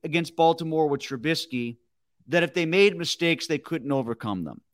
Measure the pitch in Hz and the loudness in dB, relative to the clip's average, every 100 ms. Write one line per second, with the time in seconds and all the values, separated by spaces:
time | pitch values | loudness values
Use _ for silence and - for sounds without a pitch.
0 | 165 165 165 - 165 165 160 156 151 139 | -4 -2 -2 2 4 4 0 0 2 0
1 | - 135 147 160 - 127 120 117 _ _ | -4 -6 -2 -2 -4 -6 -6 -8 _ _
2 | _ _ - 165 170 175 160 180 202 170 | _ _ -2 0 0 0 0 4 4 4
3 | 165 - 170 160 - 151 - 165 127 139 | -6 0 0 0 0 -4 -2 -6 -2 -2
4 | 117 113 110 95 78 58 _ | -2 -4 -4 -4 -6 -10 _